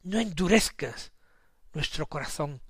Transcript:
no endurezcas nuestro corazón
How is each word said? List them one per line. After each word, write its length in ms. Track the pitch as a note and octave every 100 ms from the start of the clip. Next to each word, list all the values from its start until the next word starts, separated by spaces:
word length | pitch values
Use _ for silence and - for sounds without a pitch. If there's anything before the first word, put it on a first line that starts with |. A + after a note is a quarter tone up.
no 160 | F3+ G#3
endurezcas 920 | A3+ D#3 F3 G#3+ - - C#3+ - - - - _ _ _ -
nuestro 340 | D#3 C#3 - D3+
corazón 540 | D3 C3+ - D3 C#3